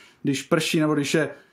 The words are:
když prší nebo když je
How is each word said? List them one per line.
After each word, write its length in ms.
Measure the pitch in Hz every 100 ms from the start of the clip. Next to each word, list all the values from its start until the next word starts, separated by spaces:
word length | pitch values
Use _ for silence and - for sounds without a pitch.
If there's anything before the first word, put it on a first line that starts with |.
| - _
když 200 | 139 135
prší 360 | - 165 156 165
nebo 140 | 151
když 200 | 147 139
je 160 | 160 139 - -